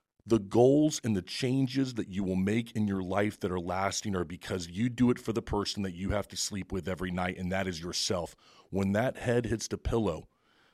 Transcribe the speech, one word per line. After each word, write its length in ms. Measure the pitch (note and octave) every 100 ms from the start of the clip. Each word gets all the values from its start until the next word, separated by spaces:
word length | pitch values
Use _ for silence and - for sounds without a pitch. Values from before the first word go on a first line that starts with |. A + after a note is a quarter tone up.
| _ _ G#2
The 100 | A2+
goals 640 | G2 A2 B2+ C#3+ D#3 -
and 140 | A#2 G2
the 60 |
changes 720 | E2+ - B2+ C3+ C3 C3+ C3
that 160 | A#2 F#2+
you 120 | F#2
will 140 | F#2 F#2
make 360 | F#2+ A2+ A#2
in 140 | G#2+ G#2+
your 160 | F#2+
life 380 | F2+ F#2+ G#2+ -
that 100 | F#2+
are 80 | F2+
lasting 560 | F2 F2+ G2 - A2
are 120 | F#2+ D#2
because 420 | F2 - G2 F2
you 220 | F2 B2
do 200 | A#2+ B2
it 80 | B2
for 140 | -
the 80 | G#2+
person 440 | - G#2 G2 G#2
that 100 | F#2+
you 160 | F2 F#2+
have 180 | G2+ -
to 80 | -
sleep 340 | - G2+ F#2+
with 160 | F#2+ E2
every 240 | F2+ F#2
night, 280 | F2+ F2+ F#2
and 120 | F2+
that 160 | F#2+ F#2+
is 140 | E2
yourself. 560 | E2+ - - F#2 D#2+ - - - _
When 240 | F#2 G2
that 240 | G#2 C3 -
head 300 | B2+ A#2+ A2+
hits 220 | A2 -
the 100 | G#2
pillow, 500 | - A#2 G2 D#2 - _ _ _ _